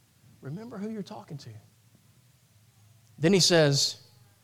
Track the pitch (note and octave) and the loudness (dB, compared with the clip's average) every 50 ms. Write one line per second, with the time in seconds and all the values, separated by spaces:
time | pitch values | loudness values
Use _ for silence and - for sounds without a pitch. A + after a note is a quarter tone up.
0 | _ _ _ _ _ - - - C3 C3+ D3+ G3+ A3+ A#3+ A#3 F#3+ G3+ A3 A3 G#3+ | _ _ _ _ _ -20 -20 -18 -14 -12 -12 -12 -12 -12 -12 -10 -10 -10 -8 -10
1 | F#3 - G#3+ G#3+ G3+ - D#3+ C3+ - A#2+ G#2+ G#2+ - _ _ _ _ _ _ _ | -12 -12 -14 -16 -16 -16 -16 -16 -16 -16 -20 -20 -20 _ _ _ _ _ _ _
2 | _ _ _ _ _ _ _ _ _ _ _ _ _ _ _ _ _ _ _ _ | _ _ _ _ _ _ _ _ _ _ _ _ _ _ _ _ _ _ _ _
3 | _ _ _ - C#3+ E3+ G3+ F#3 - - F3+ E3 D3+ C#3+ C#3 C3+ - - - - | _ _ _ -2 2 4 4 4 4 4 6 6 6 4 4 0 -2 -4 -6 -8
4 | - _ _ _ _ _ _ _ | -20 _ _ _ _ _ _ _